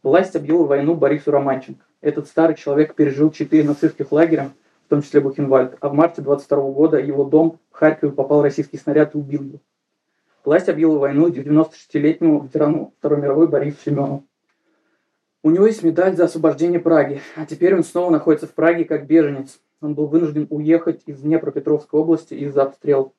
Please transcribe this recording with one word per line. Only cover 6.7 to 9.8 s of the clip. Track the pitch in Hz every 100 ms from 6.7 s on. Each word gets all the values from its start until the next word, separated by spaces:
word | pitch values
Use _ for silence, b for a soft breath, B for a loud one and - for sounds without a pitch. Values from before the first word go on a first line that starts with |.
года | 135 156 147
его | 135 143
дом | 139 156 165 - _
в |
Харькове | - 156 156 147
попал | 139 135 147
российский | 143 139 143 143
снаряд | - 147 151
и | 147
убил | 139 143
его. | 139 147 _ _